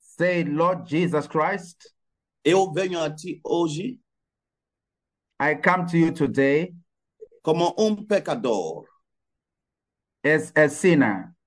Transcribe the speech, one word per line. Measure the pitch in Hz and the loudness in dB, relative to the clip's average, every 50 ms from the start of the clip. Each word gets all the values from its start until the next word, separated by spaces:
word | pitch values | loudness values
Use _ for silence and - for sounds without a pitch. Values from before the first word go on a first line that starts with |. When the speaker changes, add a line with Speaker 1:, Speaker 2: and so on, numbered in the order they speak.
| _ _ - - | _ _ -6 -2
Speaker 1:
Say, | 170 180 180 175 165 | 0 0 0 0 -2
"Lord | 143 147 151 165 180 185 156 135 - | -2 0 2 2 2 2 -2 -6 -4
Jesus | 139 160 180 - - 151 - - | -2 0 0 2 0 -2 -4 -2
Christ." | - 156 156 170 202 196 170 - - _ - - _ _ _ _ _ _ _ _ _ _ _ | -2 0 0 0 -2 -4 -8 -12 -20 _ -20 -20 _ _ _ _ _ _ _ _ _ _ _
Speaker 2:
Eu | 147 170 190 190 185 | 2 4 4 2 2
venho | 151 165 190 185 180 170 | 0 -4 -2 -2 -2 -4
a | 156 156 151 | -4 -4 -6
ti | 156 - - 147 - _ | -10 -10 -12 -12 -10 _
hoje | - 139 170 170 165 147 156 196 254 254 - _ _ _ _ _ _ _ _ _ _ _ _ _ _ _ _ _ _ _ _ _ _ _ _ _ _ _ _ | -4 -2 0 0 -2 -2 -6 -8 -8 -10 -12 _ _ _ _ _ _ _ _ _ _ _ _ _ _ _ _ _ _ _ _ _ _ _ _ _ _ _ _
Speaker 1:
I | 135 151 156 | -2 -2 -2
come | 147 - 185 180 180 175 170 | 0 0 0 0 0 -2 -2
to | 170 165 | 2 2
you | 165 160 - | 2 2 2
today | - 147 135 - 139 139 135 143 151 170 185 - - _ _ _ _ _ _ _ _ - - _ _ _ | -2 -2 -2 0 0 2 2 2 0 -2 -4 -10 -20 _ _ _ _ _ _ _ _ -20 -20 _ _ _
Speaker 2:
como | 160 160 165 170 170 - - | -2 0 2 2 0 0 0
um | 220 214 214 202 214 | 0 0 0 -2 -2
pecador. | - 208 190 160 - 151 120 107 127 110 98 85 80 78 - - _ _ _ _ _ _ _ _ _ _ _ _ _ _ _ _ _ _ _ _ _ _ _ _ _ _ _ _ | -2 -2 -2 0 -2 -6 -4 -2 -2 -2 -2 -2 -6 -8 -10 -14 _ _ _ _ _ _ _ _ _ _ _ _ _ _ _ _ _ _ _ _ _ _ _ _ _ _ _ _
Speaker 1:
as | 143 156 156 156 - _ | 0 0 0 -2 -2 _
a | 156 151 147 | 2 2 2
sinner. | 143 - - 185 170 147 131 113 101 95 90 - - _ _ | 2 2 2 4 4 4 4 2 0 -4 -8 -14 -18 _ _